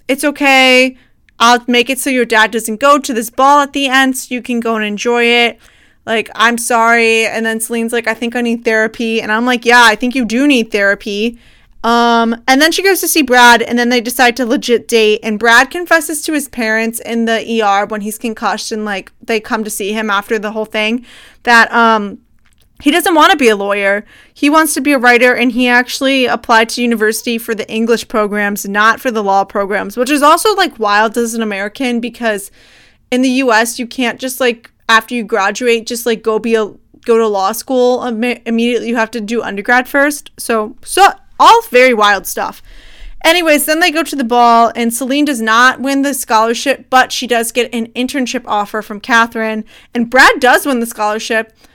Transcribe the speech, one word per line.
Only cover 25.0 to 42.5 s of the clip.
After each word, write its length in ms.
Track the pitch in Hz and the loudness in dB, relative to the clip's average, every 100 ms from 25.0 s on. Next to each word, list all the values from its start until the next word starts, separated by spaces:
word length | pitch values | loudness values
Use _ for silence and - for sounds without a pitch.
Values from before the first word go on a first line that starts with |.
| 247 240 247 | 4 4 4
and 180 | 240 254 | 2 0
he 160 | 233 247 | 0 2
actually 560 | 247 254 - 269 269 | 2 0 -2 0 0
applied 460 | 240 214 - 226 233 | 0 -2 2 2 2
to 100 | 240 | -2
university 560 | 240 226 214 220 247 226 | -2 0 -2 -2 -4 -6
for 180 | 233 | -6
the 160 | 214 - | -8 -6
English 380 | 220 226 220 - | -4 0 -2 -2
programs, 580 | 220 208 208 202 202 196 | -2 -2 -2 -4 -4 -4
not 320 | 202 220 226 | 0 2 2
for 120 | 262 | -2
the 120 | 220 | -2
law 220 | 196 196 | 0 0
programs, 500 | 196 208 196 202 190 | 0 -2 -2 -4 -4
which 140 | 240 254 | -4 -2
is 140 | 294 | 2
also, 320 | 294 339 440 | 4 4 2
like, 240 | 392 339 - | 0 -2 -2
wild 400 | 208 202 220 226 | 0 2 0 0
as 160 | 233 | -4
an 80 | 226 | -4
American 580 | 214 196 202 - 254 240 | -6 -6 -8 -6 -4 -4
because 500 | 233 233 233 208 - _ _ _ _ _ - | -6 -6 -4 -4 -8 _ _ _ _ _ -4
in 100 | 254 | -2
the 80 | 262 | 0
U 240 | 254 262 | 0 2
S 260 | 220 233 - | 2 0 -4
you 80 | 240 | -10
can't 320 | - 240 - | -6 -6 -4
just, 220 | 262 - | -8 -2
like, 300 | 247 233 - _ - | -2 -2 -10 _ 0
after 260 | 220 220 | 0 0
you 80 | 247 | -6
graduate, 640 | 214 220 196 202 247 233 226 | -4 -2 -2 -2 0 0 -2
just, 200 | 233 240 | -6 -4
like, 160 | 226 | -2
go 160 | 226 220 | -2 -2
be 160 | 226 | 0
a, 100 | 220 208 - _ _ | -2 -2 -8 _ _
go 140 | - 226 | 0 0
to 80 | 226 | 2
law 260 | 202 190 | 0 -2
school 460 | 226 - 254 247 247 | -4 -4 0 2 0
imme-, 420 | 247 220 247 233 233 | -4 -4 -4 -4 -4
immediately. 420 | 226 233 233 220 | -2 0 -2 -2
You 80 | 233 | -2
have 140 | 220 | -4
to 100 | 240 | -6
do 220 | 208 233 | -6 -6
undergrad 440 | - 196 208 247 254 | -6 -6 0 0 0
first. 440 | 285 285 294 - - | 0 0 -2 -10 -10
So, 380 | - 226 214 - | -4 -2 -4 -10
so 280 | - - 381 - - - | -6 2 2 2 -8 2
all 220 | 302 466 | 4 4
very 300 | - 247 254 | 2 2 4
wild 360 | 220 208 196 - | 4 2 2 -2
stuff. 340 | - 190 | -8 -8